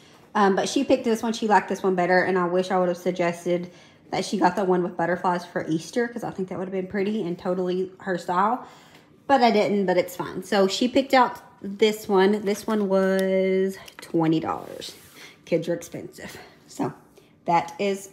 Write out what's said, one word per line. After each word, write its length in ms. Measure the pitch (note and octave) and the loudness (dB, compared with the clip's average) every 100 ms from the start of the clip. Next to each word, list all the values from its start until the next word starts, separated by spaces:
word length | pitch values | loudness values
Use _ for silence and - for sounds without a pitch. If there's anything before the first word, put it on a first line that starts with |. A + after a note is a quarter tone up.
| - - - | -20 -20 -6
Um, 220 | G#3 G3 F#3 | 2 2 2
but 120 | - | 0
she 140 | C#4+ | -2
picked 220 | C4 C4 | 2 2
this 180 | B3 A3 | 2 -2
one. 100 | A#3 | -2
She 140 | A3 A3 | -4 2
liked 220 | G3 - | 2 2
this 140 | F#3+ | -2
one 120 | F#3+ | 0
better, 280 | F#3 F3 F3+ | 2 4 4
and 120 | F3 F#3+ | 2 0
I 100 | F3 | 0
wish 260 | F3+ F#3 | 0 0
I 60 | F#3+ | 0
would 100 | F3+ | 0
have 80 | F3 | -2
suggested 760 | F#3 F3+ F3 E3+ F3+ F3 F3+ - - _ - | -4 -2 -2 -2 -2 -2 -4 -14 -20 _ -8
that 140 | - F#3 | -6 -4
she 100 | G3 | 0
got 200 | F3+ G3 | 0 2
the 80 | |
one 180 | F#3 F3+ | 2 2
with 120 | F3 | 0
butterflies 500 | - E3+ F3 F#3 F3+ | -2 -2 0 -2 -2
for 220 | - - - | -4 -8 -4
Easter, 380 | D#3+ - B3 A#3 | -4 -2 -4 -4
'cause 160 | A3 | -6
I 80 | - | -10
think 180 | - F#3 | -8 -8
that 100 | F3 | -6
would 100 | F#3 | -6
have 40 | |
been 140 | F#3+ F#3 | -6 -6
pretty 360 | G3 G3 A3 | -4 -2 -2
and 160 | E3+ F3 | -4 -6
totally 520 | F#3 F3+ F3+ F#3 F#3 - | -4 -2 -2 -2 -4 -8
her 180 | G3 F3+ | -6 -6
style. 480 | - F3+ G#3 B3 - - - - _ _ - | -2 0 0 0 -6 -20 -20 -20 _ _ 2
But 160 | C4+ | 6
I 80 | A#3 | 6
didn't, 360 | G#3 F#3+ G3+ F#3 | 4 2 2 4
but 100 | F3+ | 2
it's 200 | E3+ - | 2 -4
fine. 260 | - - | -8 -8
So 260 | - G#3 F#3+ | -2 2 2
she 180 | - B3 | 2 2
picked 280 | C#4 C4 | 2 4
out 260 | C4 A#3 - - - | 4 4 0 -16 -14
this 460 | G3 G3+ G#3+ G#3+ - | -12 2 2 2 0
one. 340 | F#3+ G3 G#3 | 4 4 4
This 240 | A#3+ B3 - | -2 -4 -2
one 220 | G#3+ G3 | -2 2
was 880 | F#3+ F#3+ F#3+ F#3+ F#3+ F#3+ F#3+ F#3+ F#3+ - - | 2 2 2 2 2 2 2 0 -4 -14 -20
twenty 360 | - E3 D#3+ D#3+ | -4 0 2 0
dollars. 560 | F#2+ C2+ G1+ G1+ - - - - - - - | -2 -6 -10 -14 -14 -18 -20 -20 -20 -20 -4
Kids 200 | E3 E3+ | -2 -2
are 60 | |
expensive. 640 | E3+ - B2+ - - - - - - _ | -6 -8 -14 -14 -16 -18 -18 -20 -20 _
So 260 | - - - _ _ _ _ - | -8 -8 -8 _ _ _ _ -2
that 280 | E3+ - - | 0 0 -4
is 320 | G3+ G3 - | -4 -4 -8